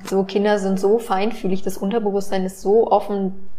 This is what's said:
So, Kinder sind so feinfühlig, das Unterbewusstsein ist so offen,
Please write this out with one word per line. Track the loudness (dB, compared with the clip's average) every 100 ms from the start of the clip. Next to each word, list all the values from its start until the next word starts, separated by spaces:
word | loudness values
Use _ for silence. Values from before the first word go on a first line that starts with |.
| -2
So, | -2
Kinder | 0 0 2 2
sind | 0 0
so | 2 2
feinfühlig, | 0 -2 -2 -2 -2 0
das | 0 -2
Unterbewusstsein | -2 -2 -2 -2 0 -2 -2
ist | -4
so | 2 4 4
offen, | 2 0 -2 -2 -2 -4